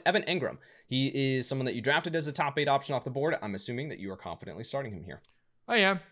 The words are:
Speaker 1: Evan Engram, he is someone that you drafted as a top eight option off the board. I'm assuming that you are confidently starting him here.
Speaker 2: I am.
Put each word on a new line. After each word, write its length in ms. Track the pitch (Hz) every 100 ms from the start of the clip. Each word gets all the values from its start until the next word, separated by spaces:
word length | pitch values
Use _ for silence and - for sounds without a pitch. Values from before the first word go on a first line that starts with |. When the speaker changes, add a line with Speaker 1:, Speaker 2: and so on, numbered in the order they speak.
| -
Speaker 1:
Evan 160 | 190
Engram, 360 | - 175 110 - - - _
he 220 | 127 135
is 400 | 139 135 131 120
someone 180 | 135 131
that 80 |
you 80 | 110
drafted 320 | 113 151 170
as 140 | 165 151
a 40 |
top 240 | 139 143 143
eight 120 | 143
option 260 | 139 -
off 80 | 131
the 80 | 135
board. 260 | 131 151 156
I'm 140 | 104 98
assuming 320 | - 120 147
that 100 | 104
you 140 | 95
are 40 | 95
confidently 460 | 90 82 98 82
starting 300 | 117 139 127
him 100 | 90
here. 160 | 87 67 - _ _ _ -
Speaker 2:
I 120 | 233
am. 200 | 190 190 -